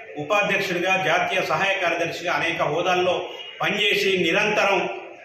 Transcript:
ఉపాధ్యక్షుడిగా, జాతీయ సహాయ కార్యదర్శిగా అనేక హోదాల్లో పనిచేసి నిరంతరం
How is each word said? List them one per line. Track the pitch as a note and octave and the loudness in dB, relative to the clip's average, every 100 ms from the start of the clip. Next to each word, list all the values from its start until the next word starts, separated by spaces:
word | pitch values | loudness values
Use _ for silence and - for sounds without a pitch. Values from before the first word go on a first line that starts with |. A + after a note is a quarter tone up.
| - D3 | -12 -10
ఉపాధ్యక్షుడిగా, | D3 G#3 F#3 - - E3+ E3+ F#3 D#3 | 0 0 2 0 -2 -2 0 0 2
జాతీయ | F3 F3 F#3+ | 2 2 -2
సహాయ | E3 D#3 G3 F#3+ | 0 0 0 0
కార్యదర్శిగా | F3 E3 E3 - E3+ | 0 0 -2 -4 -2
అనేక | D3+ E3 E3 | -2 -2 0
హోదాల్లో | D3+ D#3 F3+ F3+ F3+ E3 - - - - | 0 0 2 2 2 0 -4 -10 -14 -4
పనిచేసి | D#3+ G3+ G#3 G3+ G3 F#3 | -2 2 2 2 2 2
నిరంతరం | E3 F#3+ G#3 G#3+ G3 F#3 E3 - - - | 2 2 2 2 2 2 0 -6 -12 -10